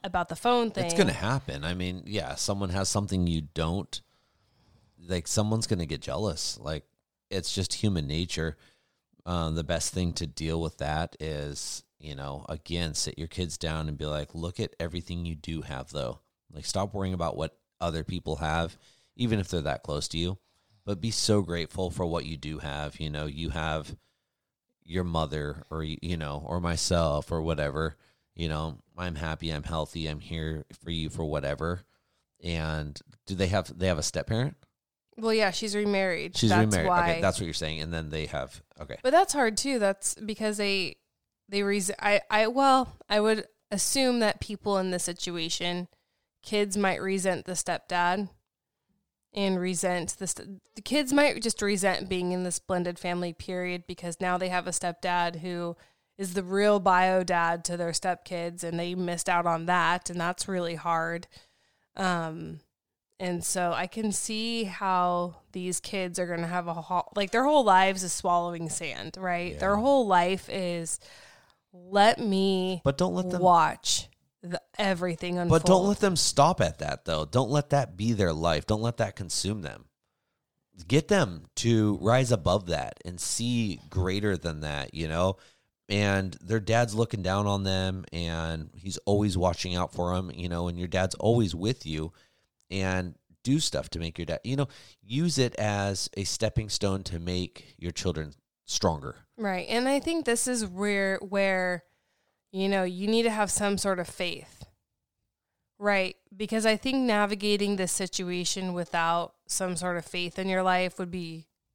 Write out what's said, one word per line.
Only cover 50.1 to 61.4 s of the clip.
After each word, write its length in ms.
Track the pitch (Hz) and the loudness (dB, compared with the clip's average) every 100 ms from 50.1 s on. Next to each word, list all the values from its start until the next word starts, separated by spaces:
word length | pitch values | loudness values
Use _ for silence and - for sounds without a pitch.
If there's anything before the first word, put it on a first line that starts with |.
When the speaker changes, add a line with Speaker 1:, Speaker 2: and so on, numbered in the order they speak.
| - | -6
Speaker 1:
the 100 | 185 | -6
st-, 340 | - - 190 _ | -8 -10 -16 _
the 60 | - | -14
kids 320 | - 294 262 | -2 0 4
might 280 | 285 285 - | 4 4 2
just 200 | 226 - | -2 0
resent 480 | 202 202 190 180 185 | 0 2 2 0 -2
being 240 | 185 180 | -2 0
in 100 | 180 | -2
this 160 | 180 175 | -2 -4
blended 400 | - 180 180 175 | -2 -2 -2 -4
family 320 | 180 175 175 | -4 -2 -4
period 540 | 165 - 180 180 180 175 | -6 -6 -4 -2 -4 -8
because 320 | 180 175 165 | -8 -8 -2
now 180 | 180 180 | 0 0
they 120 | 185 | 0
have 180 | 180 180 | 0 -2
a 40 | |
stepdad 640 | 175 180 175 185 175 175 165 | -2 -4 -4 0 2 0 -2
who 400 | 180 175 170 170 - _ _ - | -6 -4 -4 -8 -16 _ _ -8
is 160 | 190 | -6
the 100 | 185 | -4
real 360 | 180 196 208 208 | 0 4 6 6
bio 440 | 185 180 185 185 | 6 6 6 4
dad 400 | 180 175 170 170 | 2 2 2 0
to 100 | 165 175 | -4 -4
their 140 | 170 | -2
stepkids, 720 | 160 185 175 - 175 170 175 | -2 -2 -4 -6 -6 -6 -6
and 160 | 170 170 | -4 -4
they 160 | 175 | -2
missed 320 | 180 175 170 - | -2 -2 -2 2
out 160 | 175 | 2
on 200 | 170 165 | 4 2
that, 440 | 170 180 165 180 - | 2 4 4 2 -2
and 100 | 175 | -2
that's 280 | 170 185 - | -2 -2 -4
really 280 | 185 170 | -2 -2
hard. 520 | 160 170 165 165 170 - - | -2 0 0 0 -6 -10 -20